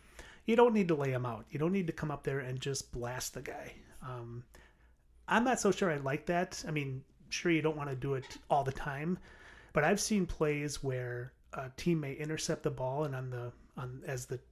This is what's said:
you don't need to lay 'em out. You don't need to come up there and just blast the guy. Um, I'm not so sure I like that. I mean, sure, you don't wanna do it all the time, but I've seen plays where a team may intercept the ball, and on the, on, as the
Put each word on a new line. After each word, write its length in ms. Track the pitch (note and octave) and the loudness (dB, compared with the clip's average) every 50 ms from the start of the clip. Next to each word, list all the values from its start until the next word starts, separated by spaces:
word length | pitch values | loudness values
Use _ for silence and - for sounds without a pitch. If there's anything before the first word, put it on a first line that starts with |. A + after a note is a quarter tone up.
| - - - - - - - - - | -20 -20 -20 -20 -20 -18 -20 -6 0
you 100 | - A3+ | 4 8
don't 180 | A#3+ A#3+ B3 A3 | 8 8 8 8
need 140 | G#3+ G3 | 6 4
to 80 | E3+ E3 | 4 4
lay 180 | C#3+ C#3 C3+ C3 | 2 2 2 0
'em 120 | B2 B2 | 0 -2
out. 200 | B2 A#2 G#2+ A2 - | -2 -4 -6 -8 -8
You 80 | - C#3 | -2 0
don't 140 | D3+ F3 F#3+ | 2 2 2
need 140 | G3+ F3+ | 2 0
to 60 | D#3+ D#3+ | 0 -2
come 160 | - - D3+ | -2 -2 -4
up 140 | C#3+ C#3+ - | -4 -2 -2
there 160 | C#3+ C3+ C#3 | -2 -2 -2
and 200 | C3 B2+ B2+ B2+ | -2 -4 -6 -4
just 320 | - C#3 C3+ - - - | -4 -4 -4 -4 -6 -6
blast 420 | - B2+ A#2+ A#2+ B2+ B2+ - - - | -6 -6 -4 -4 -4 -6 -6 -8 -8
the 80 | C3+ | -8
guy. 320 | C#3 - - - - - - - - - - - | -10 -10 -10 -10 -12 -14 -14 -16 -20 -20 -18 -12
Um, 420 | - C3 B2+ A#2+ A#2 A#2 A#2 A#2+ - - - - - - _ _ - _ _ _ _ _ _ - - | -10 -8 -8 -8 -8 -10 -10 -12 -12 -14 -20 -20 -20 -20 _ _ -20 _ _ _ _ _ _ -18 -4
I'm 160 | - - G#3+ A#3 | 2 2 4 4
not 160 | C4 A#3+ - | 4 2 4
so 120 | - G3+ | 4 2
sure 200 | F3+ - G3+ F3+ | 4 4 2 2
I 60 | D#3 | 2
like 280 | C#3+ C3+ C3+ C#3 - - | 0 0 -2 -2 -2 0
that. 360 | - F3 E3+ F#3 F3+ - - - | 0 2 2 0 0 -4 -8 -8
I 40 | - | -4
mean, 320 | D#3 D3+ C#3+ C3+ C3 C3 - - _ - - - | -4 -2 -2 -4 -6 -8 -10 -14 _ -20 -12 -8
sure, 220 | - - - F3 | -6 -2 2 4
you 100 | E3 D#3 | 4 4
don't 140 | D3+ D#3 D#3 | 4 2 0
wanna 180 | D3+ C#3+ C#3+ C3+ | 0 -4 -4 -4
do 180 | B2+ B2+ C#3 C3+ | -4 -2 -2 -2
it 240 | C3 B2 - - - - - | -2 -4 -8 -14 -16 -2 2
all 140 | D#3 C#3+ C3+ | 2 2 2
the 80 | C3 | 2
time, 460 | - - - D3+ C#3 C#3 D3+ E3+ F#3 - - - - - - - - - - - - | -2 -4 -4 -6 -4 -4 -2 -2 -2 -2 -4 -12 -20 -20 -20 -20 -20 -20 -20 0 2
but 100 | D#3 D3 | 4 6
I've 160 | D#3+ G3+ G3 | 6 4 4
seen 260 | - - A3 G3+ F3+ | 2 2 2 2 2
plays 560 | E3 - - D#3+ D3+ D3 D3 D3 D3 C#3 - - | 2 0 2 2 2 2 2 0 -2 -4 -4 -2
where 500 | C3+ B2+ B2+ B2 B2 B2 B2 B2 C3 - _ _ - - | -2 -2 -2 -2 -4 -4 -6 -8 -10 -12 _ _ -12 -10
a 160 | - C3+ C3 - | -8 -8 -8 -10
team 240 | - - F3 E3+ D#3+ | -2 0 2 2 2
may 140 | D3 C3+ C3+ | 0 -4 -6
intercept 500 | - D3+ D3+ D#3+ D3+ - - D#3+ - - | -6 -4 -4 -4 -2 -2 -2 -2 0 0
the 80 | D3 | -2
ball, 320 | C3 B2+ B2+ B2+ C3+ C#3+ D#3 | -2 0 -2 -2 0 0 -2
and 120 | D3 C3+ | -2 -2
on 140 | C3 C3 B2+ | -4 -6 -6
the, 220 | B2 B2 B2 B2 - - - - _ | -6 -6 -6 -8 -10 -14 -20 -14 _
on, 260 | - C3 B2+ B2+ C3 C3 | -10 -8 -8 -8 -10 -8
as 200 | - C3+ B2+ B2 | -6 -6 -6 -6
the 140 | - C3 B2 - - | -6 -8 -8 -8 -14